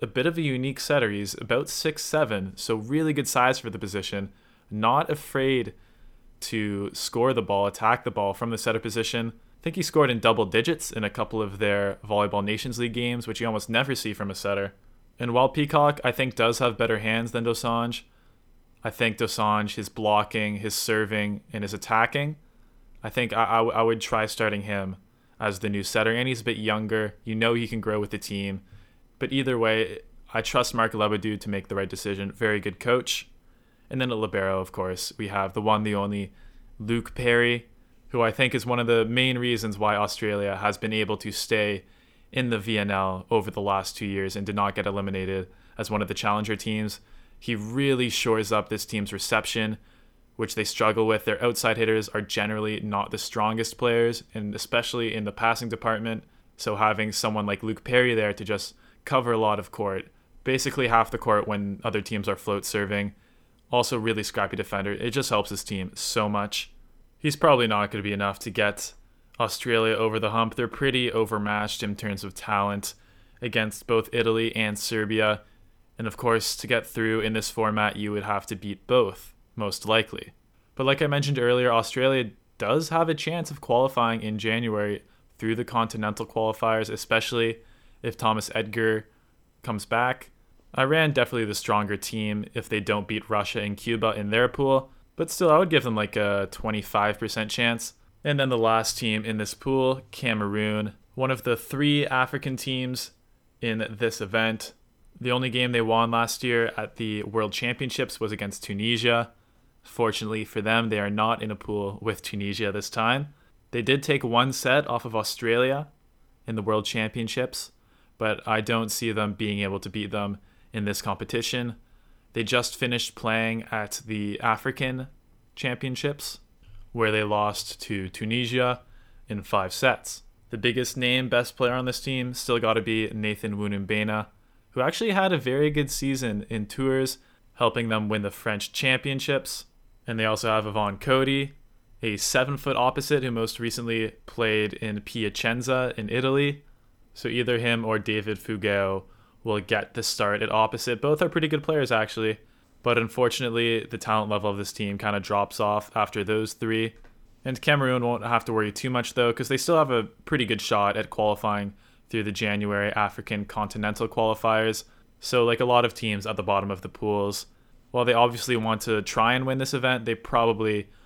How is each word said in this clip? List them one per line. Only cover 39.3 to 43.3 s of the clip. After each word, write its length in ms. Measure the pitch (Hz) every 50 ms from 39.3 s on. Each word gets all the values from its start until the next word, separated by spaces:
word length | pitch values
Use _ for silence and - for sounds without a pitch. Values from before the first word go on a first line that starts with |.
| 127 123
reasons 400 | 123 123 120 107 110 110 101 104
why 180 | 107 104 104
Australia 600 | 101 104 104 - - 113 107 104 101 101 101 98
has 220 | 92 104 104 101 -
been 160 | 113 107 110
able 240 | 110 107 95 107 -
to 140 | - 107
stay 520 | 95 - - - 113 107 104 104 101 92 - - - _ _ _ _ _ _ -
in 180 | - 131 127 120
the 100 | 117 104
V 180 | 98 117 110 104
N 140 | 101 101
L 340 | 101 95 95 95 92 92 92 -